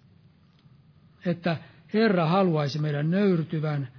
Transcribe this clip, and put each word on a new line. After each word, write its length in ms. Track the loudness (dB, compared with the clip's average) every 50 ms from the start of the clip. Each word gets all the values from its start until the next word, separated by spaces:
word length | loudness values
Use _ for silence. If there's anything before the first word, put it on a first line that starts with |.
| _ _ _ _ _ -20 _ _ _ _ _ _ _ -20 -20 -20 -20 -20 -20 _ _ -20 _ -6 -4
että 300 | -4 -4 -2 -2 -4 -4 -4 -6 -14 -20 -20 -10 -4 0
Herra 320 | 2 2 2 2 2 2
haluaisi 520 | 2 2 2 2 2 2 0 -2 -2 -4 -4
meidän 320 | -4 -2 -2 -2 -2 0
nöyrtyvän, 760 | 0 2 2 2 2 0 -2 -4 -4 -4 -4 -2 -4 -4 -6 -8 -12